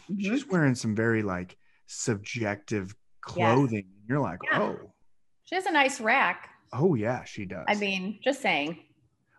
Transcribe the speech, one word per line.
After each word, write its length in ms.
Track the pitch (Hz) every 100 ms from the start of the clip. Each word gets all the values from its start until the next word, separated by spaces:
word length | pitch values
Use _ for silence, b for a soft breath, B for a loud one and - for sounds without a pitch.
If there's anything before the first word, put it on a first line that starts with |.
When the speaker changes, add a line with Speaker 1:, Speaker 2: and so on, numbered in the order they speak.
| -
Speaker 1:
Mm-hmm. 120 | 196
Speaker 2:
she's 260 | 196 269 -
wearing 300 | 180 143 123
some 180 | 113
very, 280 | 107 117 110
like, 340 | 101 90 90 - _ _ -
subjective 1080 | - - 101 101 120 104 104 - 107 95 - _ - -
Speaker 1:
Yes. 200 | 175 113
Speaker 2:
clothing. 340 | 127 131 107 95 101 107
You're 120 | 143
like, 180 | 110 90
Speaker 1:
Yeah. 160 | - 262
Speaker 2:
"Oh." 320 | 208 - - _ - _ _ _
Speaker 1:
She 120 | - 359
has 100 | 370
a 60 |
nice 280 | 302 269 269
rack. 480 | 220 269 175 180 - - _
Speaker 2:
Oh, 220 | 120 185
yeah, 300 | 123 107 127
she 200 | - -
does. 200 | 95 92 -
Speaker 1:
I 80 |
mean, 460 | 208 202 190 190 208
just 180 | 254 277
saying. 380 | - 139 147 170 - _ _ _ _